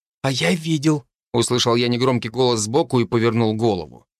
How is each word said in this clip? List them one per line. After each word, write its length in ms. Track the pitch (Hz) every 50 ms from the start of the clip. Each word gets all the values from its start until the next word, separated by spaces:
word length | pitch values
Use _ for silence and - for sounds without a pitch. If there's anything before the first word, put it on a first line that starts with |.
| _ _ _ _
А 80 | - 135
я 240 | 135 127 156 170 190
видел», — 540 | 175 156 165 160 151 135 156 151 147 - _ _ _ _ _ -
услышал 420 | 117 117 - 120 123 - 123 117
я 120 | 120 123
негромкий 420 | 120 120 117 127 135 127 113 98 117
голос 300 | 110 123 131 123 120 110
сбоку 400 | 104 107 117 151 165 120 - 123
и 60 | 117
повернул 500 | - - 117 110 117 107 117 117 110 110
голову. 500 | 107 117 117 101 90 78 67 60 60 _ _ _